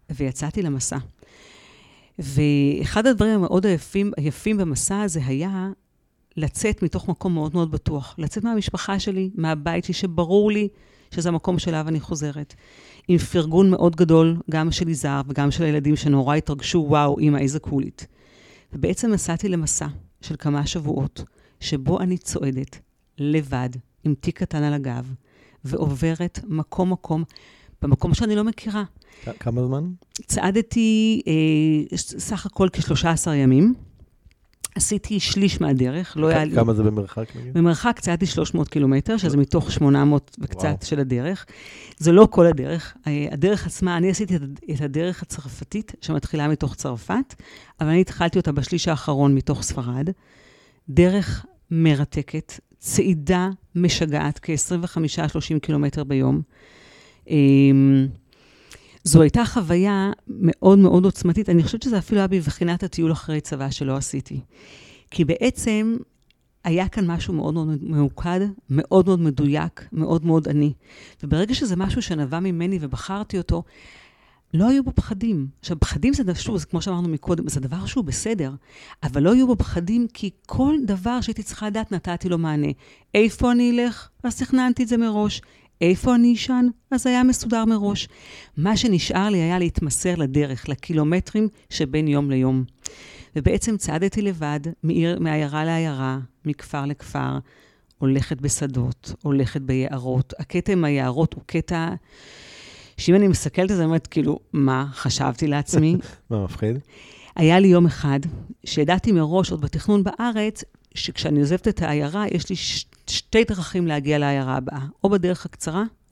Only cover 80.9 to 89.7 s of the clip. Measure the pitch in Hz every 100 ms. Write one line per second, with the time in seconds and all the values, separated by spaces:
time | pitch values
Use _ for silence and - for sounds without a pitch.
80.9 | 196 190 247 220 226 202 - 214 208 220
81.9 | 180 185 175 190 175 165 151 147 139 -
82.9 | - _ 202 220 - 247 240 240 240 240
83.9 | 226 - _ 247 - 254 262 254 247 240
84.9 | 233 226 208 208 - - _ _ _ 170
85.9 | 185 - 240 240 233 - 254 247 233 _
86.9 | 254 254 247 254 247 226 226 226 220 202
87.9 | 202 - - - - - - 170 214 247
88.9 | 185 - 185 202 196 165 180 175